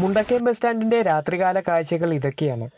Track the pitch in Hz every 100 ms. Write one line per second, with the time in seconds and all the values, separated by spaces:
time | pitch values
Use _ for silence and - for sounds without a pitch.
0 | 185 208 214 247 240 226 240 226 220 233
1 | 190 156 147 175 185 185 185 165 156 170
2 | 170 151 139 - 147 120 117